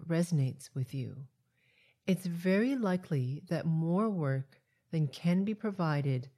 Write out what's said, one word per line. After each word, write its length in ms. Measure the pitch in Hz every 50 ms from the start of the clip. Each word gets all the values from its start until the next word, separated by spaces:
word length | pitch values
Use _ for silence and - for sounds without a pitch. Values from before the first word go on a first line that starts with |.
| - 165
resonates 640 | 165 165 175 - 170 143 131 131 - - - - -
with 200 | 139 131 - -
you, 320 | 135 123 104 - 131 139 - _ _ _ _ _ _ _ _ _ _ _ _ _ _ -
it's 180 | - 185 180 -
very 500 | 175 170 170 175 185 190 202 233 262 277
likely 680 | 254 220 190 180 180 180 - 160 139 123 127 139 151 - -
that 160 | 170 156 -
more 420 | 165 160 160 165 165 175 190 220 226
work 500 | 202 175 151 135 135 135 135 - - _ _ _ _ _ _ -
than 160 | - 160 151 139
can 360 | - - - 170 175 185 196
be 80 | 214
provided 760 | 220 208 - 214 196 190 170 156 151 143 143 143 131 127 123 - _